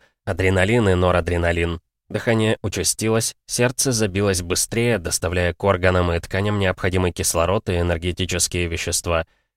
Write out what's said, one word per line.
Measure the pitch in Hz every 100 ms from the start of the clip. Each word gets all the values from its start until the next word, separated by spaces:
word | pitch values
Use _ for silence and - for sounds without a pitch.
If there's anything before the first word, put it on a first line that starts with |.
| _ _ -
«Адреналин | 87 95 95 95 120 101
и |
норадреналин». | 90 90 87 82 87 85 85 85 82 _ _ -
Дыхание | 107 - 113 110 110
участилось, | 98 92 - - 110 113 - - -
сердце | - 123 - 139
забилось | 113 107 95 104 90
быстрее, | 87 87 - 110 120 107
доставляя | 80 - 85 90 87
к | -
органам | 98 90 92 92 87
и | 85
тканям | - 95 104 104
необходимый | 95 - 95 92 90
кислород | 90 - 85 85 107 -
и | 87
энергетические | 87 82 90 85 92 87 - 90 85
вещества. | 85 - - 87 82 - _ _